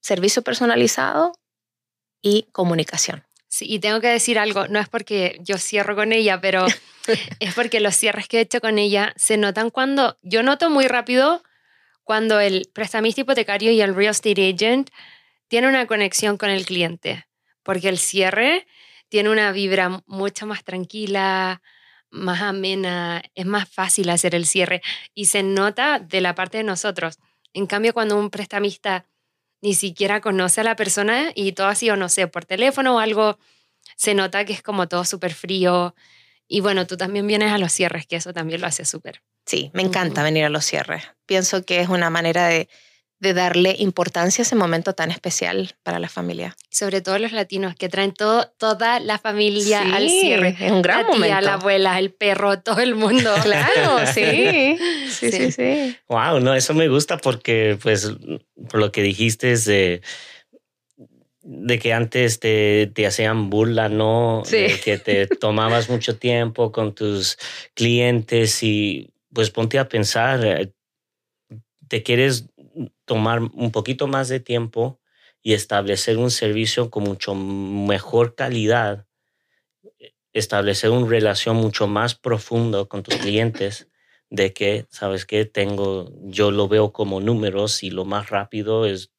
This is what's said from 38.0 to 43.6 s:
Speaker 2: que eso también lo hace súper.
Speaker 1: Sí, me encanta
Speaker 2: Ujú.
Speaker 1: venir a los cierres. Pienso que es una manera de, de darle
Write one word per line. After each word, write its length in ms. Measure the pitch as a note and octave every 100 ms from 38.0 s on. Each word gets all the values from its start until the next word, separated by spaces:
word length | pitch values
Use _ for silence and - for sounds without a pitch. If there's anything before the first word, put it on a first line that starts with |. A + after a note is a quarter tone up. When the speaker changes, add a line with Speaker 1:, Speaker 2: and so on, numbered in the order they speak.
| D#3
Speaker 2:
que 80 | E3+
eso 180 | E3+
también 260 | F3 D#3+ E3
lo 60 | F3+
hace 180 | - -
súper. 360 | D#3 - - _ _ -
Speaker 1:
Sí, 240 | - C#3+
me 80 | F3
encanta 380 | F#3 F#3 F3+ C#3
Speaker 2:
Ujú. 40 | D3+
Speaker 1:
venir 200 | D#3 D3+
a 40 |
los 160 | D3 D3+
cierres. 380 | D3 C#3 D#3+ - _ _
Pienso 360 | F#3+ F#3 F#3+
que 160 | F3+ F3+
es 80 | F3
una 200 | F3+ E3+
manera 380 | E3 E3 E3+ F3
de, 220 | E3 F3 - _ _ _ _
de 140 | F#3+
darle 420 | F3+ F3+ F3